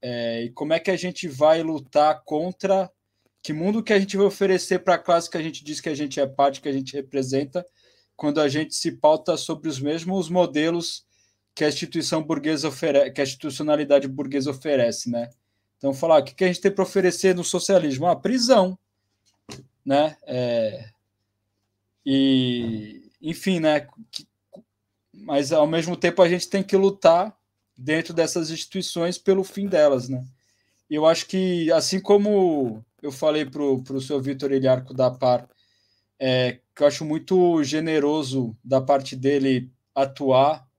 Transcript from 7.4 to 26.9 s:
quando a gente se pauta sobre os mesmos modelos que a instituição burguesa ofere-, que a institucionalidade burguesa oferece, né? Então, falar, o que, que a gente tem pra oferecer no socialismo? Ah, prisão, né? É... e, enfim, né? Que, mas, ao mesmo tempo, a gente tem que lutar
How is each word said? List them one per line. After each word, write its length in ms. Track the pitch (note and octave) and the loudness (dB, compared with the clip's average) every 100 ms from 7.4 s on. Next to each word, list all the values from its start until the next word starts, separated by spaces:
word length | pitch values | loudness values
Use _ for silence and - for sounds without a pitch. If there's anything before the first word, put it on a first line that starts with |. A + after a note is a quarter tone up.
| C#3+ F3+ F3+ _ _ _ _ _ | -2 -6 -10 _ _ _ _ _
quando 240 | D3 D3 | -2 2
a 80 | D3+ | 0
gente 260 | C#3 D#3 | 0 -4
se 180 | - E3+ | -4 -6
pauta 440 | C3+ D3+ D#3 D#3 D#3+ | 2 2 2 0 -4
sobre 320 | - D#3 D#3 | -4 -8 -6
os 100 | C3+ | -6
mesmos 500 | C#3 E3 E3 F#3+ D#3+ | -4 -6 -4 -4 -2
modelos 800 | F3+ F3 C#3+ D#3+ E3+ E3+ - _ _ _ _ _ | 0 0 2 0 -2 -6 -12 _ _ _ _ _
que 100 | - | -4
a 40 | D3+ | -2
instituição 540 | C3+ D#3+ E3 C#3 D#3+ | -2 -6 -6 -4 -4
burguesa 460 | D3+ D#3 D3 D#3 D3+ | -2 -4 -2 -2 -4
ofere-, 420 | C3+ E3 C#3 C3+ | -4 0 2 2
que 100 | - | 0
a 40 | |
institucionalidade 840 | C3+ - D3+ C3 D3+ D3+ C#3+ C#3+ C3+ | -4 -4 -10 -8 -2 -2 4 2 2
burguesa 420 | C3+ C#3 C#3 C3+ | -8 -6 -4 -4
oferece, 600 | C3+ D#3+ C#3 A#2 A2+ A#2+ | -6 -2 0 0 -2 -6
né? 200 | A#2+ A#2+ _ _ _ _ _ | -6 -8 _ _ _ _ _
Então, 160 | C#3 | -6
falar, 260 | C3+ E3 D#3 | -4 4 4
o 40 | |
que, 100 | C3+ | 4
que 100 | - | -2
a 20 | F#3+ | -2
gente 140 | F3+ | 2
tem 100 | G3+ | -2
pra 140 | G3 | 0
oferecer 500 | F#3 - F3+ E3+ F#3+ | -2 2 0 2 0
no 80 | F3+ | 0
socialismo? 640 | E3+ F3+ - G3 D#3 C3 E3+ | -2 -4 2 2 2 -2 0
Ah, 100 | E3 | 0
prisão, 600 | F#3+ B3+ A#3 B3 F#3 F#3 _ _ _ _ _ _ _ - - _ | 0 -2 4 4 4 -2 _ _ _ _ _ _ _ -20 -20 _
né? 320 | - C#3 D#3 D3+ - | 0 2 2 -2 -8
É... 640 | B2+ B2 A#2 A2 G2+ - _ _ _ _ _ _ _ _ _ _ _ | -4 -2 0 -2 -4 -16 _ _ _ _ _ _ _ _ _ _ _
e, 1040 | - C3+ C3+ C3 B2+ A#2+ A#2 A2 G#2+ G#2+ - _ | -2 2 4 4 2 -2 -4 -6 -10 -18 -20 _
enfim, 400 | D#3 E3 - F3+ | -10 -6 -2 0
né? 260 | D#3 D3+ C#3 _ A3+ | 2 0 -2 _ -18
Que, 160 | - - _ _ - _ _ _ _ _ | -18 -18 _ _ -20 _ _ _ _ _
mas, 400 | - G3+ C#3+ C#3 | -20 -4 -2 0
ao 140 | D#3 D3+ | 2 2
mesmo 300 | D#3+ D#3+ F3 | 2 -2 0
tempo, 260 | F3 E3+ | -2 4
a 60 | F3 | 4
gente 200 | F3+ - | 4 -2
tem 140 | G3 | -4
que 140 | F#3+ G3 | 0 2
lutar 600 | G3 | 2